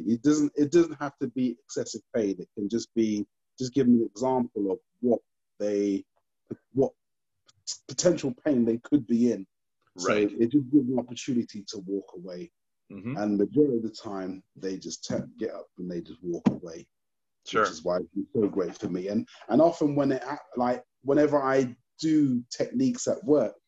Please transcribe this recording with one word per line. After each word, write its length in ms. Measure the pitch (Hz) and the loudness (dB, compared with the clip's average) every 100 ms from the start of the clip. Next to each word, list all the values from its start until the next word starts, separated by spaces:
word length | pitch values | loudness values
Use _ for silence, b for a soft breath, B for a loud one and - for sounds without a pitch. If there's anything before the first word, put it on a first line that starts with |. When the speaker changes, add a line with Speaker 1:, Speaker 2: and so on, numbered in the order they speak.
| 85 | 0
Speaker 1:
It 160 | 117 | 0
doesn't, 300 | 147 151 147 | 2 2 0
it 160 | - 143 | 0 2
doesn't 240 | 170 165 143 | 4 2 0
have 180 | 143 - | -10 -6
to 80 | 127 | -6
be 300 | 131 127 - | -2 -2 -4
excessive 360 | - 135 113 107 - | -8 -8 -8 -10 -6
pain. 220 | 120 101 90 | -2 0 -2
It 100 | 85 | -8
can 140 | - 101 | -6 -4
just 200 | 110 - | -4 -2
be, 320 | 113 110 104 101 _ _ - | 0 0 0 -4 _ _ -10
just 160 | 127 | -4
give 120 | 139 123 | 2 6
them 100 | 120 | 6
an 80 | 107 | 4
example 640 | - 131 127 123 107 98 | -2 0 0 0 -2 -4
of 60 | 92 _ _ | -4 _ _
what 180 | 120 110 - _ _ - | 2 2 -2 _ _ -6
they, 460 | 104 101 101 98 - _ _ _ - - _ | -2 0 0 0 -4 _ _ _ -16 -16 _
what 200 | 123 - - _ _ _ _ _ _ - - - | 0 0 -2 _ _ _ _ _ _ -14 -14 -8
potential 440 | - 175 160 135 - | 0 2 2 0 -2
pain 200 | 156 127 | 0 2
they 140 | 117 117 | 2 0
could 280 | - 143 117 | 0 -2 2
be 260 | 117 120 | 4 4
in. 140 | 101 95 _ _ _ _ 92 | 2 -4 _ _ _ _ -4
So 100 | 92 | 0
Speaker 2:
Right. 220 | 104 104 | 2 2
Speaker 1:
it 180 | - 117 | 2 2
just 180 | 143 123 | 2 4
gives 160 | 143 123 | 4 4
them 60 | |
an 40 | 123 | 0
opportunity 640 | 123 120 - 120 107 104 101 | -4 -8 -2 -2 -2 -8 -12
to 100 | 104 92 | -12 -6
walk 260 | 98 - 92 | -6 -8 -14
away. 340 | 90 90 85 _ _ _ - | -12 -12 -12 _ _ _ -20
Speaker 2:
Mm-hmm. 260 | 98 110 135 | -14 -8 -4
Speaker 1:
And 200 | 107 101 | 0 0
majority 400 | 101 127 147 117 | 2 4 4 2
of 40 | |
the 80 | 107 | -4
time, 520 | - 107 98 92 95 - - | -8 -10 -8 -8 -10 -16 -12
they 220 | 95 90 | -8 -8
just 260 | 82 - - | -10 -12 -6
turn, 240 | 113 - - | -6 -8 -8
get 120 | 107 | -8
up 140 | - - - | -8 -14 -12
and 120 | 90 | -8
they 100 | 87 | -8
just 200 | 80 80 | -10 -10
walk 240 | 87 82 - | -8 -4 -2
away. 380 | 104 87 82 - _ _ _ _ _ - | -2 -6 -16 -18 _ _ _ _ _ -4
Speaker 2:
Sure. 160 | 110 | 0
Speaker 1:
Which 80 | 98 | 0
is 100 | 80 | 0
why 120 | 87 90 | -2 -2
it's 100 | 82 | -2
been 120 | 98 - | -8 -4
so 160 | 117 98 | 0 0
great 300 | 98 87 - | 0 -4 -4
for 100 | 98 | -6
me. 200 | 90 95 | -6 -4
And, 180 | 110 B B - | -4 B B 0
and 120 | 120 | 4
often 340 | 165 - 151 143 | 4 4 0 0
when 160 | 139 | 0
it, 100 | 135 131 147 - 120 | -2 -4 -10 -8 -2
like, 280 | 123 123 - _ | -2 -2 -6 _
whenever 400 | 131 147 147 143 | 0 4 4 2
I 320 | 135 135 123 - _ - | 2 2 2 -4 _ -4
do 420 | 160 156 139 123 123 | 2 4 4 2 -2
techniques 560 | - 135 120 131 120 123 | -4 -2 0 0 0 -2
at 140 | 117 | -2
work 300 | 110 147 107 - | 2 2 2 -4